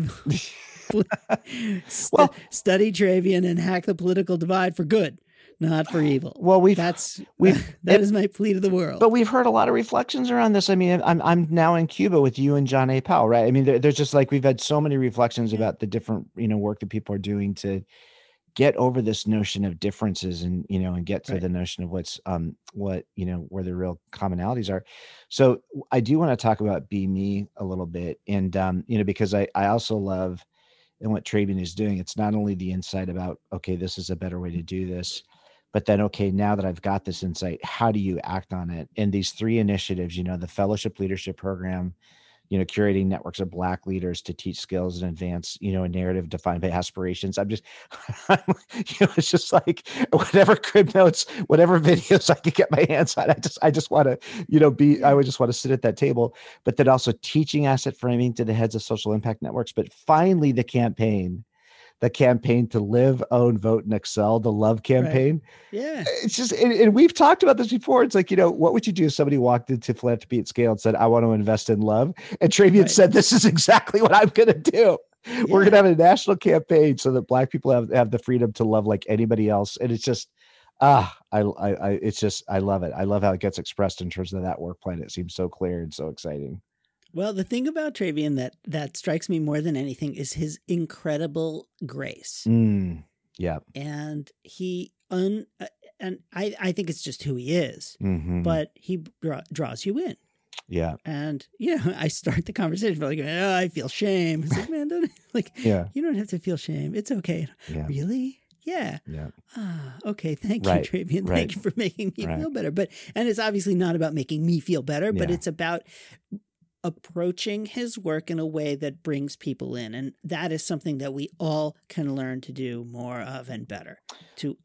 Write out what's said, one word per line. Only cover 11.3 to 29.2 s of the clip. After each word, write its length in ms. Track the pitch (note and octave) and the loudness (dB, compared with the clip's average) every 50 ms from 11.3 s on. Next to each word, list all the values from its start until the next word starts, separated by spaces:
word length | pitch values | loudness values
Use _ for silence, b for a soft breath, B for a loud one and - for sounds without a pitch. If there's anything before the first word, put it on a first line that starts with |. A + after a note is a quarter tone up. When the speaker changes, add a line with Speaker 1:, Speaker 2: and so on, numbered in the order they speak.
| E3+ F3 E3+ D#3 | 2 2 2 2
Speaker 2:
now 260 | D#3+ E3+ D#3+ E3 E3+ | 2 4 4 4 4
in 120 | E3+ E3 D#3 | 4 2 0
Cuba 320 | - - F#3+ G#3 F3+ D#3 | 0 0 0 4 4 4
with 160 | C#3 C3 B2 - | 4 4 2 2
you 160 | C3+ C#3 C#3+ | 2 2 2
and 120 | C#3+ C#3 B2+ | 2 2 2
John 220 | C3+ C3+ C3 C3 | 2 2 2 2
A. 120 | C3 C3 | 2 0
Powell, 260 | C3 - F#3 D#3 A#2+ A2 | 0 2 2 4 4 4
right? 180 | A#2 A#2 A2+ | 4 4 4
I 60 | A#2 | 4
mean, 140 | B2+ C#3 C3+ | 4 4 4
there, 140 | C3+ C3+ A#2+ | 4 4 4
there's 160 | B2+ D3 C#3 | 4 2 2
just, 180 | B2 D3 C3 - | 2 0 2 4
like, 180 | C#3+ C3+ - | 2 2 4
we've 120 | C#3+ C#3 B2 | 0 2 2
had 180 | C#3 C3 A#2+ | 2 2 0
so 180 | - - D3+ D3+ | -2 -2 0 0
many 160 | D3+ D#3 C#3+ C3+ | 2 0 0 0
reflections 540 | C3 B2 G#2+ A#2 B2 A#2 - - A#2 A2 | 0 0 2 2 0 0 2 -2 -2 -2
Speaker 1:
Yeah. 60 | G#2+ G#2+ | 0 0
Speaker 2:
about 200 | A2+ G#2 - - | 0 -2 -2 -4
the 80 | - G2+ | -6 -6
different, 400 | F#2 A#2 - - A2 F#2+ - - _ | -4 -6 -4 -4 -6 -6 -6 -10 _
you 120 | - A#2 A2 | -6 -4 -2
know, 100 | G#2+ G#2 | -2 0
work 220 | G2+ G#2 G#2+ - | -2 -2 -4 -6
that 100 | - F#2+ | -8 -8
people 240 | - G#2+ - - G2+ | -8 -8 -6 -6 -8
are 40 | G2 | -6
doing 340 | F#2 G2 G#2 G2+ G2+ G2+ G2 | -4 -4 -4 -4 -4 -4 -6
to 280 | - - G2+ G2 F#2+ F#2 b b b b b b b b b b b b _ _ | -6 -6 -6 -6 -6 -8 b b b b b b b b b b b b _ _
get 220 | - F#3+ D3 - | 2 2 2 4
over 260 | - A#2+ B2+ B2 C3 | 2 0 0 0 0
this 240 | A2+ G#2+ G#2+ - - G#2+ | 0 -2 -2 -2 -2 -2
notion 360 | A2 G#2+ G2+ G2 - G2+ G2+ | 0 0 0 -2 -2 -4 -4
of 160 | G2 F2 E2 | -4 -4 -4
differences 640 | - G2+ G2 - A2+ G#2 F#2 - - F#2 F2+ E2 | -6 -6 -4 -4 -4 -4 -4 -4 -6 -6 -6 -6
and, 240 | F2 F2 F2+ F2+ D2+ - | -6 -4 -4 -6 -6 -4
you 100 | G2 F#2+ | -4 -4
know, 160 | F#2 F#2 F2+ | -2 -2 -4
and 100 | F2+ F2 | -6 -6
get 180 | E2 G2 D#2+ - | -6 -6 -6 -6
to 100 | - G2 | -6 -6
Speaker 1:
Right. 80 | F#2 | -4
Speaker 2:
the 60 | F2 F2+ | -4 -4
notion 380 | F2+ F2+ F2+ F2 - - F2+ | -4 -4 -6 -6 -8 -10 -10
of 40 | E2+ | -8
what's, 300 | F2 F2+ E2+ - - - - | -8 -8 -8 -10 -12 -14 -8
um, 320 | F#2+ F#2 F2 E2 E2 D2 - _ - - | -8 -6 -6 -6 -8 -10 -12 _ -18 -12
what, 320 | G2+ G2+ G2 F#2+ F2+ - _ _ | -8 -8 -6 -6 -8 -8 _ _
you 100 | - F#2 | -8 -8
know, 200 | F2+ F2+ F2 E2 - | -6 -6 -8 -10 -10
where 160 | F2+ F#2+ F#2 | -10 -8 -8
the 100 | F#2 F2+ | -8 -6
real 280 | F2+ F#2 F2+ F2 E2+ _ _ | -6 -6 -6 -8 -10 _ _
commonalities 580 | - - G2 G2 F#2 F2+ F2 G#2 B2+ B2 G#2+ F#2 | -10 -8 -6 -4 -4 -4 -4 -4 -4 -4 -4 -6
are. 140 | F#2+ F#2 - B B B B B B B B B | -6 -8 -8 B B B B B B B B B
So 320 | - - C3+ B2+ A#2 - - _ - C#3 - - | 0 2 4 4 4 2 -4 _ -16 -16 -8 -2
I 120 | - C3 | -2 -2
do 180 | A2+ G#2+ C#3+ D#3 | 0 2 2 2
wanna 160 | E3+ D#3 B2+ | 2 0 0
talk 240 | A2+ - A2+ A2 - | 0 2 0 0 2
about 300 | G#2+ G#2+ G2 D#2+ C#2 - | 0 -2 -2 -2 -4 -6
Be 180 | G#2 G2+ F#2+ F#2+ | -6 -4 -2 -2
Me 400 | F#2+ F#2+ G2 G2+ G2+ G2 G2+ - _ | -2 -2 -2 -2 -4 -4 -6 -8 _
a 80 | - G#2 | -10 -8
little 220 | F#2 F#2 F#2 F#2 | -8 -6 -6 -8
bit. 340 | E2+ E2+ F2 F2 E2+ D2 - _ - | -8 -8 -8 -8 -8 -10 -10 _ -4
And, 300 | G2+ G2 F#2+ F#2 F2 G2 | -4 -2 -2 -2 -2 -2
um, 260 | F#2+ F#2+ F#2 F#2 - - | -2 -2 -2 -4 -4 -2
you 100 | A#2+ G#2+ | -2 0
know, 80 | G#2 | 0
because 280 | G2 F#2+ - | -2 0 -2